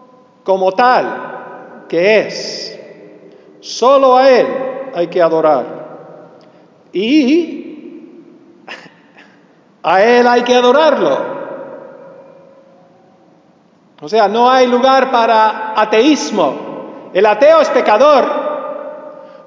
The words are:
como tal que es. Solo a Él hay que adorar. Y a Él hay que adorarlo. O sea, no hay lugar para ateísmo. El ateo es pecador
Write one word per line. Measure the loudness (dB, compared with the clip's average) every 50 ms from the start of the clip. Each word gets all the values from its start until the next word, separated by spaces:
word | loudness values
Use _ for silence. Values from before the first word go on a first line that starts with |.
| -20 _ _ _ _ _ _ _ _
como | -2 -2 0 0 -2 0
tal | 2 2 2 2 2 0 -2 -6 -10 -12 -14 -14 -16 -16 -18 -18 -20 -20 -20 -20 -20 -12 -6
que | -2 0 2 2 2 2
es. | 0 -2 -6 -12 -12 -12 -12 -14 -14 -16 -16 -18 -20 -20 -20 -20 -20 -20 -20 -20 -20 -20 -20 -20 -20 -20 -20 -20
Solo | -18 -16 -6 0 2 2 4 4 4 4 4
a | 4 4 4
Él | 4 4 2 0 -2 -6 -6 -8 -8 -10 -12 -10 -6
hay | -6 -6 -4
que | 0 0
adorar. | 0 2 2 2 2 2 2 0 -2 -6 -12 -16 -16 -18 -20 -20 -20 -20 -20 -20 -20 -20 -20 -20 -20 _ _ _ _ _ _ _ _ _ -8
Y | -4 -2 0 2 2 2 2 2 0 0 -4 -8 -14 -14 -16 -18 -18 -20 -20 -20 -20 -20 -20 -20 -20 -20 -20 -20 -20 -20 -20 _ _ _ -20 -20 -20 -20 -20 -20 _ _ _ _ -20 -20 -20 _ _ _ _ _ _ _ _ _ _ -4
a | 0 2 2 4
Él | 4 4 4 4 2
hay | 2 0 0
que | 2 0
adorarlo. | 2 2 4 2 4 2 2 2 0 0 -2 -2 -2 -4 -8 -10 -12 -12 -12 -14 -14 -16 -16 -18 -18 -20 -20 -20 -20 -20 -20 -20 -20 -20 -20 -20 -20 -20 -20 -20 -20 _ _ _ _ _ _ _ _ _ _ _ _ _ _ _ _ _ _ _ _ _ _ _ _ _ _ _ _
O | -10 -2
sea, | 0 0 2 2
no | 2 2 2 4
hay | 4 4 2 2
lugar | 2 2 2 2 2 2 2 0
para | 0 0 0 2 2 2 2 2 0 -4 -8 -6 -2 -2
ateísmo. | 0 2 2 2 4 4 2 0 -2 -4 -2 -2 -2 -2 -2 -6 -12 -14 -14 -14 -16 -16 -18 -20 -20 -6 -2
El | 0 2
ateo | 2 2 4 4 4 6 4
es | 2 2
pecador | 0 0 0 2 2 4 4 4 4 4 2 0 -4 -6 -6 -6 -8 -8 -10 -12 -12 -12 -14 -14 -16 -16 -18 -20 -20 -20 -20 -20 -20 -20 -10